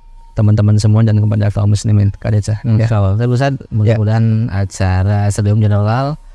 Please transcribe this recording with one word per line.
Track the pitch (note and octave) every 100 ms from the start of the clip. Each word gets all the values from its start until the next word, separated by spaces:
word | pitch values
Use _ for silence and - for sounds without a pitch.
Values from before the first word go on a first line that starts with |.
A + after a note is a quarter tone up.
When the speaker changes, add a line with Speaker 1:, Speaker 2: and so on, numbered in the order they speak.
| - - - -
Speaker 1:
teman-teman | G#2+ G#2+ G#2 G#2+
semua | G#2+ G#2+
dan | A2+ G#2+
kepada | G#2 G#2 G#2
kaum | G2+ G#2
muslimin, | G#2 A2 G#2 G2+ -
Kak | A#2
Deca. | G#2+ G2 G#2+
Ya. | B2 A2 A2
Speaker 2:
Insya | A2
Allah. | G2 G2+
Tapi | A#2+
Ustaz, | B2 C#3 C3+
Speaker 1:
Ya. | -
Speaker 2:
mudah-mudahan | A2 G#2+ A2 G#2+ A2 A2+ A2 A#2
acara | G2 G2 - F#2+ F#2 G2+ G#2 G#2
Stadium | G2+ G#2 G#2+
General, | G#2 G#2 G#2 A#2 C#3 D#3 -